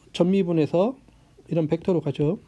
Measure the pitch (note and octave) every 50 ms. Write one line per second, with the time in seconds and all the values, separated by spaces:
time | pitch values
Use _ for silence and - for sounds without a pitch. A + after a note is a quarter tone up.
0 | _ - - - F3 F3+ G3 G3 F#3+ E3+ E3+ D#3+ D3+ D3 - E3+ G3 A#3+ C4+ -
1 | _ _ - _ _ _ _ _ - - D#3 E3+ D#3+ D3 - E3 - - F#3 D#3+
2 | - D3 C3+ - D3 D3 F#3+ - -